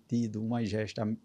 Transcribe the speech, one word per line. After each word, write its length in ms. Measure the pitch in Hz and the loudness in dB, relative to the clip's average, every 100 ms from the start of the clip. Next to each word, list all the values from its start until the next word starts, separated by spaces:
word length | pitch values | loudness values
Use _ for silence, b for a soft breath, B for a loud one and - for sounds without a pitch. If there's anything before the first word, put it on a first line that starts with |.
| - | -2
tido 340 | 120 113 107 | 0 0 0
uma 180 | 113 120 | 0 0
ingesta 460 | 107 107 107 - 107 110 | 0 0 -2 -2 -2 -2